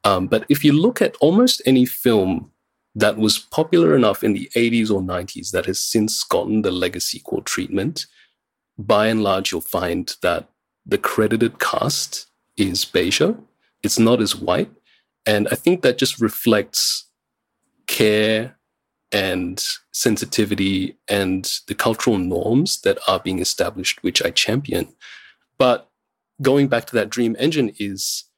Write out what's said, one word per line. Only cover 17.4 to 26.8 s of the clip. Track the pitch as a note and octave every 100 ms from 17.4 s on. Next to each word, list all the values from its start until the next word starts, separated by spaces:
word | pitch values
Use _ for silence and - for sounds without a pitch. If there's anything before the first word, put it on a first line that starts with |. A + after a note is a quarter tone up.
| _ _ _ _ -
care | - G#2+ G#2+ G#2+ A2 B2 _ _ _ _ _ _
and | G2+ F#2+ F#2 F2 F#2 - - _
sensitivity | - A#2+ G#2+ - - G#2 G2 G2 F#2+ F#2 - -
and | G2+ F#2+ F#2+ G2 - -
the | G#2
cultural | A#2 A2 - G#2
norms | F2+ F2 F2 B2 C#3+ -
that | G2 - -
are | F#2+
being | - F#2
established, | F2+ - F2+ F#2 F2+ -
which | F#2 -
I | E2+
champion. | - - A#2+ C#3+ F2 - _ - - - _ _ _
But | B2+ A#2 - _ _ _ _ _
going | C3+ C#3 C#3
back | A#2